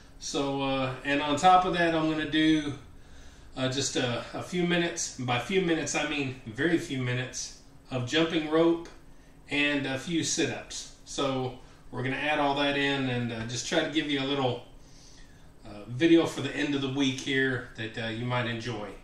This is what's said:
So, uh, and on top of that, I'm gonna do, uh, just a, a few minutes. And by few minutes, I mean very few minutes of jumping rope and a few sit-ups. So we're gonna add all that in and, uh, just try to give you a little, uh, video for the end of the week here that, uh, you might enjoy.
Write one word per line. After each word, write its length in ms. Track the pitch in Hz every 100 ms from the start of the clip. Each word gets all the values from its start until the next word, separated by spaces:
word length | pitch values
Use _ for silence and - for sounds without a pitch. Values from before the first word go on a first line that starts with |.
| - -
So, 440 | - 147 139 139
uh, 320 | 139 135 131 127
and 160 | 143 143
on 160 | 147 135
top 300 | 185 185 185
of 80 |
that, 200 | 175 170
I'm 160 | 165 160
gonna 200 | 156 147
do, 420 | 151 156 156 147 131 - - - - - - - -
uh, 120 | 131
just 280 | 135 135 -
a, 280 | 123 117 -
a 100 | -
few 220 | - 180
minutes. 540 | 175 170 170 - - -
And 80 | 123
by 120 | 120
few 200 | - 190
minutes, 360 | 170 156 139 156
I 120 | 147
mean 320 | 147 131 - 117
very 320 | 113 165 160
few 240 | - 131
minutes 560 | 127 123 127 - - - - - -
of 160 | 131 120
jumping 420 | 156 165 170 151
rope 400 | 160 170 170 - - - - - - -
and 360 | 143 147 143 135
a 120 | 131
few 240 | 180 160
sit-ups. 680 | - - 143 - - - - -
So 540 | - - 135 131 127 - - - -
we're 140 | 123
gonna 120 | 131 139
add 220 | 147 151
all 160 | 143 143
that 220 | 143 143
in 320 | 139 139 131
and, 220 | 123 120
uh, 140 | 113 113
just 220 | 123 -
try 120 | 160
to 100 | 151
give 180 | 151 147
you 120 | 139
a 40 |
little, 400 | 135 139 127 - - - - - - - - - - - -
uh, 180 | 104 104
video 380 | 127 165 165 156
for 160 | 139
the 120 | 131
end 220 | 131 147 139
of 40 |
the 80 | 131
week 280 | 139 135 127
here 520 | 143 135 135 123 - -
that, 220 | 110 123
uh, 80 | 113
you 180 | 110
might 220 | 123 123 117
enjoy. 420 | 113 117 104 101 95